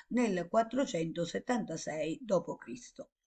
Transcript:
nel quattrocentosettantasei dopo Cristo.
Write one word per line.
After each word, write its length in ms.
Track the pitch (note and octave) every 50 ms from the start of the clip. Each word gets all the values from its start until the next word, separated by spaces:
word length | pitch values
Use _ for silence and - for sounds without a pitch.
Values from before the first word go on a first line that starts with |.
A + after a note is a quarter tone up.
| - -
nel 400 | - B3 A#3+ G#3+ F#3 F3 E3+ F3
quattrocentosettantasei 1700 | - A3+ A3+ A3+ - B3+ - - - E3 E3 E3 D#3 F3 E3+ E3 - G3 - - B3 A3+ F#3 D3 D#3+ D#3 - - D3 D#3 D3+ D#3 D#3+ -
dopo 360 | C4 G#3 G3+ E3 - - -
Cristo. 560 | - - - A#2+ - - - - - - _ _ _ _